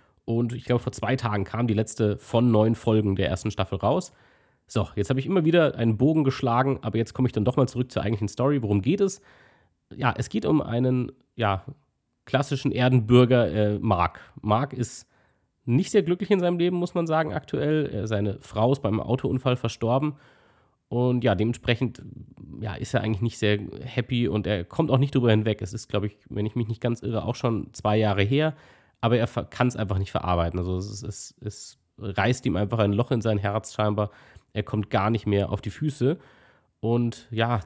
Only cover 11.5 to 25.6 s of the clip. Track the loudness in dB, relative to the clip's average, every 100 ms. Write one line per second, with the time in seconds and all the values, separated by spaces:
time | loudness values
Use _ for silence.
11.5 | 0 -6 -18 _ _ _ _ -2 0 0
12.5 | -2 -2 2 4 4 6 6 6 4 2
13.5 | 2 0 0 0 2 2 -2 -18 -8 2
14.5 | 2 2 -4 -6 -6 -14 _ _ _ _
15.5 | _ 0 2 4 2 2 -2 0 2 2
16.5 | 2 0 0 -2 -2 0 0 0 -6 -6
17.5 | -2 0 0 0 -4 -2 0 -2 -4 -6
18.5 | 0 2 2 0 0 0 -2 0 -2 0
19.5 | -2 -4 -4 0 0 0 -6 -20 _ _
20.5 | _ _ _ _ 0 0 2 2 2 0
21.5 | -2 -2 0 -2 -6 -16 -18 -20 -20 -18
22.5 | -10 -10 -8 -4 -2 -2 -2 -4 -2 0
23.5 | 0 -4 -12 -6 -6 -2 -2 0 0 0
24.5 | -2 -2 -2 2 2 2 2 4 4 2
25.5 | -2